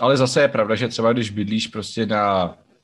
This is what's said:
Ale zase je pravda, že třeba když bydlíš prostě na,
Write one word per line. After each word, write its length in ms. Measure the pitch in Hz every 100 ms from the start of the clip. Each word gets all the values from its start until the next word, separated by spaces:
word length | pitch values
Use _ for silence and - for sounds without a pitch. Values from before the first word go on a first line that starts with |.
Ale 160 | 123 135
zase 240 | 127 156
je 60 | 143
pravda, 280 | 123 107 107
že 120 | 120
třeba 260 | - 113
když 160 | 120 107
bydlíš 380 | 101 101 110 -
prostě 380 | 110 98 - 107
na, 520 | 107 104 95 87 - _ _